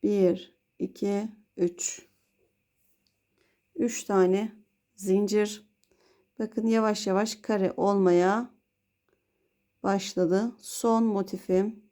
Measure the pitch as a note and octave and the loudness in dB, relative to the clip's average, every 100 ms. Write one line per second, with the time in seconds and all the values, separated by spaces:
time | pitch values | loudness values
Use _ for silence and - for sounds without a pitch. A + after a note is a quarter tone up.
0 | G#3 G3+ F#3 F#3 - _ _ _ F#3 - | 0 2 2 2 -6 _ _ _ -10 -6
1 | G3+ G3+ A3 - _ - F3 F3 - - | -4 -4 -6 -12 _ -4 -4 -2 -10 -10
2 | - _ _ _ _ _ _ _ _ _ | -18 _ _ _ _ _ _ _ _ _
3 | _ _ _ _ _ _ _ - A#3 A#3 | _ _ _ _ _ _ _ -6 -4 -4
4 | - G3 F#3 F#3+ A3 - _ _ _ _ | 0 4 4 2 -2 -10 _ _ _ _
5 | F#3+ F#3+ G3+ G#3 G#3 G#3 _ _ _ _ | 0 0 2 0 0 -4 _ _ _ _
6 | _ _ _ _ A3 - A3+ A3+ A3 G#3 | _ _ _ _ -8 -4 0 2 2 0
7 | - F#3+ A3 - - G#3+ F#3+ - G3 G3+ | 0 0 -2 -6 -4 0 0 0 0 4
8 | F#3 F3 F3+ G#3 B3 _ _ _ _ _ | 4 4 4 0 -4 _ _ _ _ _
9 | _ _ _ _ _ _ _ _ - G3 | _ _ _ _ _ _ _ _ -2 -2
10 | F#3+ - F3 F#3 A#3 A#3+ - - A#3 A3+ | -2 -2 0 2 -2 -8 -14 -4 0 2
11 | A3+ G3+ G3 F#3 - F#3 G3+ A3+ _ | 2 -2 -4 -8 -2 0 0 -6 _